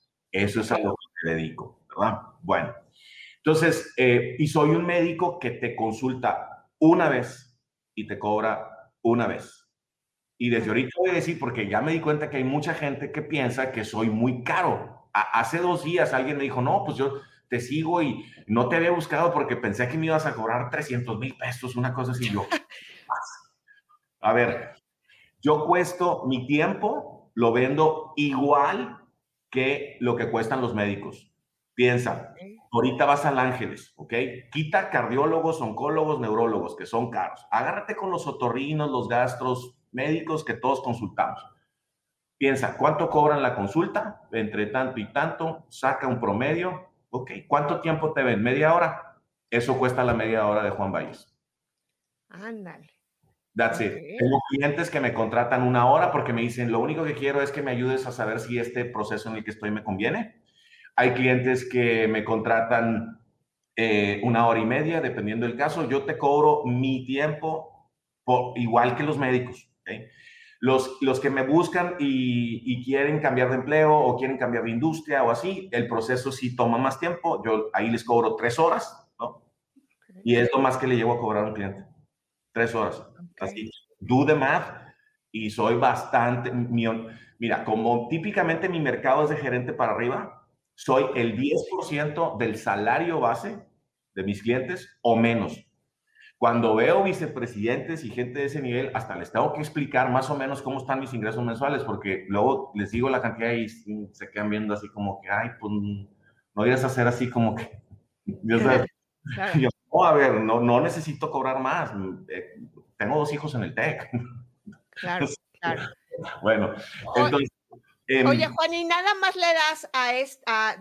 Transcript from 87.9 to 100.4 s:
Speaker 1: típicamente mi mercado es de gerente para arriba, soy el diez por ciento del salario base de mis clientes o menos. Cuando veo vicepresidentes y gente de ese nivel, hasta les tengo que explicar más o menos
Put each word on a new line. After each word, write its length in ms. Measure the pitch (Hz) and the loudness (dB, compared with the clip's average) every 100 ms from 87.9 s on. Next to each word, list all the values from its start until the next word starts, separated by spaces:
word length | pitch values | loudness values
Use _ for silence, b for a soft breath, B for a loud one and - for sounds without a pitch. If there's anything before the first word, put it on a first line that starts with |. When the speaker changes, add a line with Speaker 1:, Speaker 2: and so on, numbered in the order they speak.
| 123 - | 0 0
Speaker 1:
típicamente 640 | 165 208 202 165 165 185 | -4 -2 -2 0 0 -2
mi 100 | 170 | -2
mercado 440 | 135 117 135 139 151 | -2 0 2 2 2
es 40 | |
de 80 | 151 | 0
gerente 360 | 139 123 123 | -2 -2 -4
para 200 | 117 117 | -2 -2
arriba, 540 | 101 120 143 - - _ _ _ - | 0 -2 -4 -8 -16 _ _ _ -10
soy 300 | - 135 - 123 | 2 2 2 0
el 220 | 117 107 | 0 0
diez 300 | 143 170 - | 0 0 -2
por 140 | - - | -6 -4
ciento 520 | 147 151 165 160 104 | -4 -4 -2 -4 -2
del 180 | 113 107 | -4 -2
salario 640 | 113 101 110 139 170 160 | -2 0 0 0 0 0
base 480 | 117 123 123 104 - _ _ _ _ 95 | 0 0 -6 -12 -16 _ _ _ _ -6
de 80 | |
mis 180 | 95 98 | -4 -4
clientes 540 | 113 127 - 180 - _ | 0 -2 -2 -8 -10 _
o 140 | 117 117 | 2 4
menos. 500 | 117 113 82 - _ _ _ _ _ b b b | 4 2 -2 -8 _ _ _ _ _ b b b
Cuando 380 | 117 117 113 110 | 2 4 4 4
veo 280 | 135 175 | 6 4
vicepresidentes 1000 | 196 160 156 127 117 104 110 143 165 160 | 2 -2 -6 -6 -8 -4 -2 -2 -4 -8
y 60 | 110 | -8
gente 300 | 120 120 139 | -6 -6 -4
de 60 | 139 | -4
ese 160 | 156 | -4
nivel, 300 | 127 123 135 | -4 -4 -4
hasta 220 | 113 120 90 | -6 -8 -10
les 160 | 85 | -4
tengo 220 | 110 123 | 0 0
que 80 | 151 | -2
explicar 500 | 151 156 139 127 127 | -6 -4 0 0 2
más 180 | 127 143 | 0 0
o 80 | |
menos 240 | 143 | -4